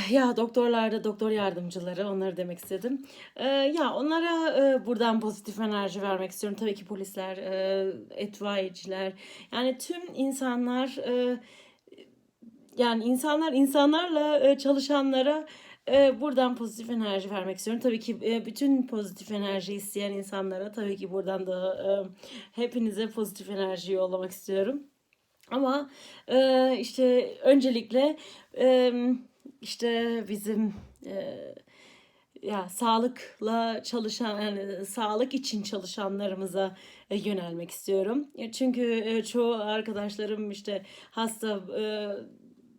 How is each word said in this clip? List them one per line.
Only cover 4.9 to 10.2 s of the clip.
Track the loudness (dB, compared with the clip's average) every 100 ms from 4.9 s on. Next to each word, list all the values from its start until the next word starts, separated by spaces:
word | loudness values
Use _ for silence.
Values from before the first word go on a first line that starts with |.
| 0 2 2
pozitif | 0 -6 -10 -4
enerji | -2 0 -2 -2
vermek | -2 -2 -2
istiyorum. | -6 -6 -4
Tabii | -4
ki | -4
polisler, | -8 -10 -8 -8 -8 -6
e, | -6 -2 0 0 0 -4 -12 -8
itfaiyeciler, | -8 -4 -4 -2 -2 -6 -8 -4 -4 -8 -18 -20 -8
yani | -2 0 -2
tüm | -6 -8 -8
insanlar, | -4